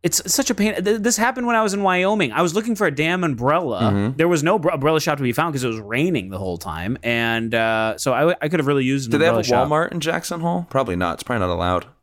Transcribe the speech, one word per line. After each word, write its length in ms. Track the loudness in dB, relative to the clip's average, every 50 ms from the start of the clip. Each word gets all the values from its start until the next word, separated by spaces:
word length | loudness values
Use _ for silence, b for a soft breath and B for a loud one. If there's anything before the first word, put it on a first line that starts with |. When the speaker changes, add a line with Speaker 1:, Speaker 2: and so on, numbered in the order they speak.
Speaker 1:
it's 180 | -2 0 -2 -2 -2 0
such 200 | -2 0 0 0
a 40 | 0
pain. 200 | 2 0 0 0 0 0
Th-, 160 | 0 0 2
this 160 | 2 0 2
happened 300 | 2 0 0 0 -2 -2
when 100 | 0 2
I 60 | 2
was 100 | 2 0
in 100 | 0 0
Wyoming. 500 | 0 2 2 2 2 2 2 2 0 0
I 100 | 2 0
was 120 | 0 2 0
looking 200 | -2 -2 -2 -2
for 100 | 0 0
a 80 | 0 0
damn 300 | 0 0 0 0 0 0
umbrella. 560 | -2 -2 0 2 2 2 2 0 -2 0 0
Speaker 2:
Mm-hmm. 360 | 2 2 2 2 0 0 0 2
Speaker 1:
There 100 | 2 2
was 140 | 2 2
no 160 | 2 2 0 2
br-, 100 | 2 0
umbrella 320 | -2 2 2 2 2 2
shop 160 | 2 0 -2
to 60 | 0
be 100 | 0 0
found 220 | 0 0 0 0 -2
'cause 100 | -2 -2
it 40 | -2
was 100 | -4 -4
raining 480 | -6 -4 -2 0 0 2 0 -2 -4 -4
the 80 | -8
whole 220 | -6 -4 -4 -6 -6
time. 400 | -6 -8 -8 -6 -4 -6 -6 -4
And, 520 | -2 -2 -2 0 0 0 0 -2 -2 -2 0
uh, 420 | 0 0 2 0 0 0 -2 -2
so 160 | -2 -2 0
I, 60 | 0 2
w-, 180 | 2 2 0 0
I 60 | -2 -2
could 100 | 0 0
have 60 | 2
really 180 | 2 2 2 2
used 220 | 2 0 -2 0
an 60 | 0
Speaker 2:
Do 40 | 2 2
they 60 | 4
have 120 | 4 4
Speaker 1:
umbrella 280 | 2 2 2 2 2 2
Speaker 2:
a 40 | 2
Speaker 1:
shop. 200 | 2 0 0 0
Speaker 2:
Walmart 40 |
in 80 | -4 -4
Jackson 400 | -2 -2 -2 -2 -4 -6 -6 -4
Hole? 260 | -2 -2 -2 -2 -4 -2
Probably 280 | -2 -2 0 0 0
not. 180 | 0 0 -2 -2
It's 80 | -4
probably 240 | -6 -4 -2 -2 0
not 80 | 0 0
allowed. 320 | 0 0 0 0 -2 -2 -6 _ _